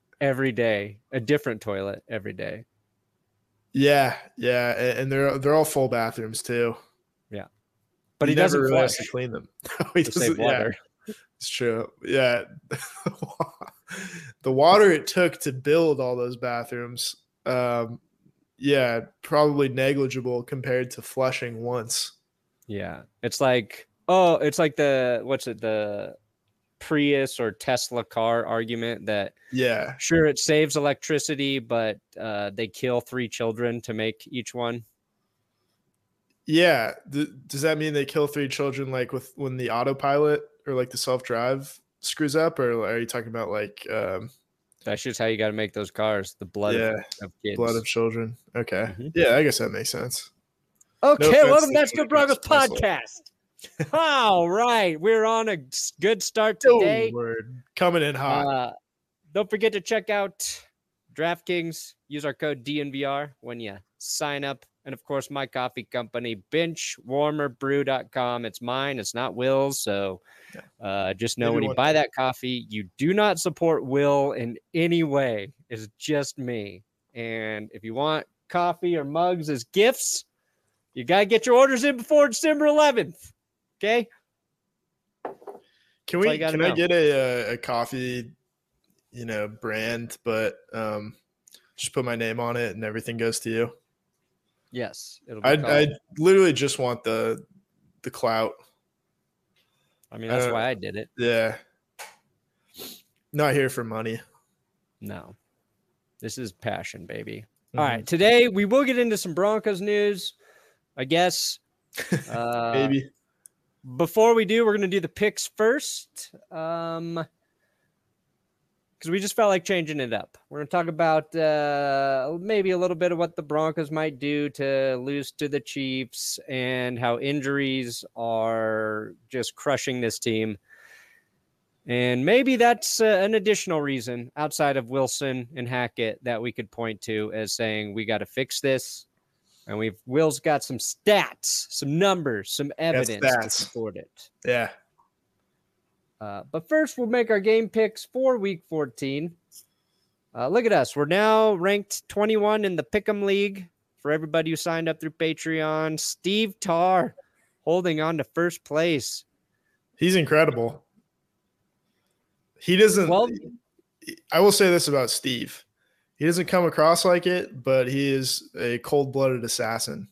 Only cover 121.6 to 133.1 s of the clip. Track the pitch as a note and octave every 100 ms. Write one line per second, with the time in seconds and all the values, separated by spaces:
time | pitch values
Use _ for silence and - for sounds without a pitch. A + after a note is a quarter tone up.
121.6 | D3 C#3+ C#3+ C#3 C#3 C3+ C3 E3+ F#3+ A3
122.6 | F#3+ F3+ F3+ E3+ F3+ E3+ E3+ E3+ D3 D3+
123.6 | D#3+ D#3 D3 D#3 D#3 C3 C#3+ D3 D3 -
124.6 | C#3 C3+ C3+ B2+ B2+ C#3+ C3+ - D3 C#3
125.6 | - - C3+ C3 B2+ - - - - C3
126.6 | B2+ B2+ B2 B2 B2 A#2+ C3+ D3 C3+ C#3
127.6 | C#3 C3 B2 A#2 - - A#2 A2+ A2+ A2+
128.6 | A2 A2 G#2+ G#2+ G#2+ - _ C3 A2+ -
129.6 | - C3 - B2+ A#2 - B2 A2 A2 G#2
130.6 | _ - - - _ _ _ _ _ _
131.6 | _ _ - B2 B2 B2 C#3+ A#3+ C4+ B3+
132.6 | A#3+ A#3 - - A3